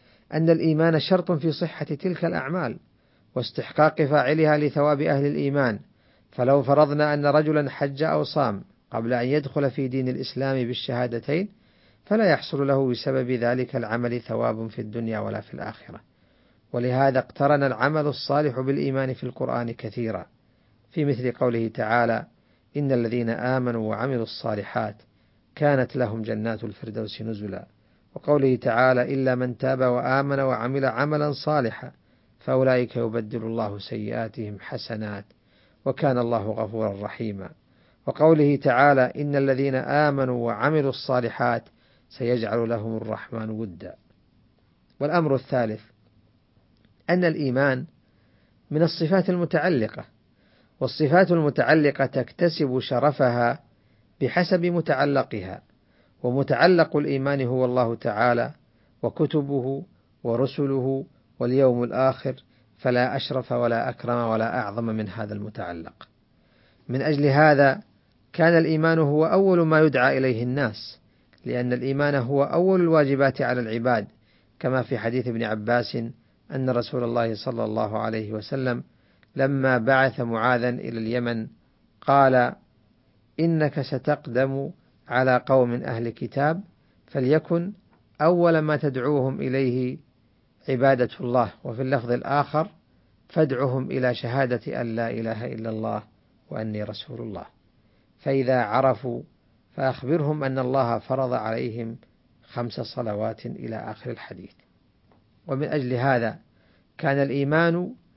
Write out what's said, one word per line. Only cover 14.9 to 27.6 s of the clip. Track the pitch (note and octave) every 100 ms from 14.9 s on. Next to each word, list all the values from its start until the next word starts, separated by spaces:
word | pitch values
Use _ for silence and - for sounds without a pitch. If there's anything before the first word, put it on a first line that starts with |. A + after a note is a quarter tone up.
| A#2 A2+ A2
ولا | G#2+ G#2
في | -
الآخرة. | - - - - - - _ _ _ _ _ _
ولهذا | B2 B2 B2+ C#3 C3
اقترن | - - C#3+ D3
العمل | C#3 A2 C3+ D#3 D3
الصالح | C3 - C#3+ D3+ B2+
بالإيمان | C3 C#3+ C#3 C3+ C3
في | B2
القرآن | B2+ - B2+ B2 A#2
كثيرا، | A#2+ A2 B2 A2+ F#2+ F2 _ _ _ _ _ _
في | -
مثل | C#3+ A#2+ B2
قوله | A#2 B2+ A#2 A2
تعالى: | A2 A2 A#2+ A#2 A2+ - _ _ _ _ D3
"إن | C#3
الذين | B2+ A#2 A#2+ A#2
آمنوا | A#2 B2 C3 B2 A#2 G#2+
وعملوا | G#2+ B2+ B2+
الصالحات | A2+ - A#2+ G#2 G2+ - G#2+ G#2 _ _ _ _ _
كانت | - D3 C#3 B2 C3+
لهم | A#2 A2+
جنات | A2 G#2+ A2+ G#2+
الفردوس | G#2+ G2+ A2+ G#2+ G#2+ -
نزلا"، | A2+ G#2 G#2 F#2+